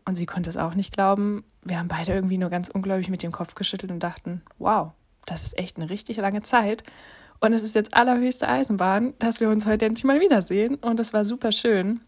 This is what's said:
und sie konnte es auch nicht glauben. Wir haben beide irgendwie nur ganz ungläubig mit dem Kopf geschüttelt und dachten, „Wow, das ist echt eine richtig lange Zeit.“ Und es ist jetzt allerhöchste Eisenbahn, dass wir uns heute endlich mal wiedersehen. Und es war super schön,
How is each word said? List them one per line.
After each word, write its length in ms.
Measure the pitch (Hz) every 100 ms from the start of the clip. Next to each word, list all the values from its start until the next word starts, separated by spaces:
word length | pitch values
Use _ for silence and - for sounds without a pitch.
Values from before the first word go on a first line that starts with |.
und 120 | - 180
sie 100 | 175
konnte 240 | - 170
es 80 | 170
auch 180 | 165 175
nicht 180 | 190
glauben. 520 | - 196 202 202 208 - _
Wir 160 | 185 175
haben 80 | 175
beide 260 | 170 165
irgendwie 240 | 190 190 185
nur 120 | 180
ganz 180 | 180 180
ungläubig 420 | 196 190 190 180
mit 140 | 180
dem 80 | 170
Kopf 240 | - 170 -
geschüttelt 360 | 190 190 185
und 100 | 170
dachten, 400 | 175 - - 175 - -
„Wow, 320 | 185 214 160 - _ _ -
das 160 | 170
ist 140 | - -
echt 200 | 185 -
eine 120 | 160
richtig 280 | 202 - 226
lange 240 | 196 202
Zeit.“ 420 | - 240 208 226 - - - - - -
Und 120 | 220
es 100 | 226
ist 120 | 214 214
jetzt 180 | 208
allerhöchste 540 | - 247 247 254 254 -
Eisenbahn, 640 | 254 277 202 185 196 247 -
dass 200 | 233 226
wir 100 | 220
uns 180 | 214 208
heute 180 | 214 220
endlich 200 | 226 262
mal 140 | 285
wiedersehen. 560 | 381 233 180 190 226 277
Und 240 | 233 226
es 140 | 226
war 120 | 214 208
super 260 | 247 233
schön, 480 | - 240 202 185 233